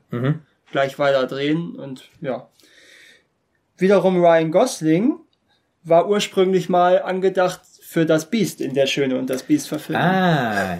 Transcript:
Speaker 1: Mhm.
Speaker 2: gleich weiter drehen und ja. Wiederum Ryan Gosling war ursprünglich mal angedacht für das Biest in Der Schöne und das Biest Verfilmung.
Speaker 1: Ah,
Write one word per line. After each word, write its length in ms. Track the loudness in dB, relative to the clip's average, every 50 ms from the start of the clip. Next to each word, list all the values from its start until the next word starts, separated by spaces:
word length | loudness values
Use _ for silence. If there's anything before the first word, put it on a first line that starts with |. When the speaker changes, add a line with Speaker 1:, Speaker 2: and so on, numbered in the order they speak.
| _ _
Speaker 1:
Mhm. 300 | -8 -4 -2 -2 -2 -4 -8 _ _ _ _ _
Speaker 2:
gleich 280 | -4 -2 -2 -2 -2 -2
weiter 260 | 0 0 2 0 -2
drehen 500 | -4 -4 -6 -4 -4 -4 -4 -6 -10 -12
und 320 | -14 -14 -14 -14 -16 -18 _ _ _
ja. 300 | -8 -8 -8 -8 -10 _ _ _ _ _ _ _ _ -20 -20 -20 -20 -20 _ _ _ _ _ _ _ _ _ _ _ _ _
Wiederum 400 | _ 2 4 4 4 4 2 2 4
Ryan 300 | 4 4 4 4 2 2
Gosling 640 | 2 2 2 0 -2 -4 0 0 2 2 2 0 -2 -2 -10 _ _ _ _ _ _ _ _ _ _ _ _
war 260 | 2 2 2 4 2
ursprünglich 580 | 0 0 -2 -2 0 0 2 2 2 0 0
mal 340 | 0 2 2 4 4 4 2
angedacht 600 | 0 -2 -4 -2 -2 0 0 0 0 0 -2 -6 _ _ _ _
für 240 | -20 -6 -2 -2 2
das 240 | 2 2 0 0 -2
Biest 300 | -2 -2 -2 -2 -4 -8
in 140 | -10 -4 0
Der 140 | 0 0
Schöne 300 | 0 0 -2 -2 -2 -2
und 120 | -4 -4 -6
das 140 | -6 -8 -2
Biest 260 | -2 -2 -2 0 -6
Verfilmung. 340 | -10 -10 -8 -6 -4 0 0
Speaker 1:
Ah, 760 | 0 2 2 2 2 2 0 0 -2 -2 -2 -2 -4 -6